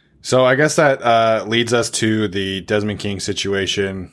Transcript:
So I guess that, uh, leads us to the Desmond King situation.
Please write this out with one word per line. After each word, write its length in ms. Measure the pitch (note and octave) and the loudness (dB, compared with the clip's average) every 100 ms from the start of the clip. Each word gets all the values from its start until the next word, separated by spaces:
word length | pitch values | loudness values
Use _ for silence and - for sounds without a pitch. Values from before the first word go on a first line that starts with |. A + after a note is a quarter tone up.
| _ _ - | _ _ -2
So 200 | B2+ B2+ | 2 4
I 100 | C3+ | 4
guess 220 | D3+ D#3 | 2 2
that, 240 | D3 C3+ | 2 2
uh, 420 | A#2+ A#2 A2+ A2 G2 | 2 4 4 2 0
leads 280 | A#2 A2+ | 0 2
us 160 | A#2+ A2+ | 0 0
to 380 | - A2 A2 G#2 | -2 0 0 -2
the 320 | F#2+ F#2+ F#2+ | -2 -4 -4
Desmond 400 | F2+ G#2+ G#2+ G2 | -2 -2 -2 -4
King 180 | G#2 F#2+ | -6 -6
situation. 920 | - F#2+ G2 G2 F#2 G2+ G2 F#2+ F2 | -6 -6 -2 -2 -2 -2 -4 -6 -12